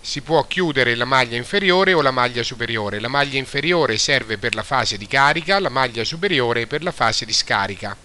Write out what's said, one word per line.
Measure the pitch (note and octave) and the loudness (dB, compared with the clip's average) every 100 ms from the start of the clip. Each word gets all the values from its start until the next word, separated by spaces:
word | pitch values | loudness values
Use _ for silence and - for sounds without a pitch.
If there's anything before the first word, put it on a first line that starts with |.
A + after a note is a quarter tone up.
si | - - | -8 -10
può | - D#3+ - | 0 2 2
chiudere | - F3 C3+ A#2+ A#2 | 0 0 2 2 2
la | B2 | 2
maglia | C3 B2 A#2+ | 2 2 -2
inferiore | B2 G3+ G3 F3+ F#3+ | -2 0 2 4 4
o | F3 | 4
la | C#3 | 2
maglia | C3 B2 A#2+ | 2 0 0
superiore. | A2+ G#2 A#2 A2+ G#2 G#2 | -6 -6 -4 -4 -4 -4
La | A#2 | -2
maglia | C#3 C#3+ C3+ | 0 0 -2
inferiore | C3 C#3 D#3 F3 C3+ G#2+ | -4 -4 0 2 2 0
serve | - C3+ A2+ A2 | 0 0 0 -4
per | A#2+ | -2
la | A2 | -4
fase | - C3 A2+ G#2 | -2 0 0 -4
di | G#2 | -2
carica, | C3+ C#3 D#3+ E3 G3 | 4 4 2 0 0
la | F3 | 0
maglia | B2+ B2+ A2+ | 0 0 -2
superiore | A2 E3 G3+ D#3 A#2+ A#2 A#2 | -6 -4 0 2 2 0 -2
per | D3 | -4
la | E3+ | -6
fase | - A#2 A2 | 0 0 0
di | A2 | -2
scarica. | G#2+ - A2 G2 G2 G2+ G2 | -4 0 0 0 -4 -10 -12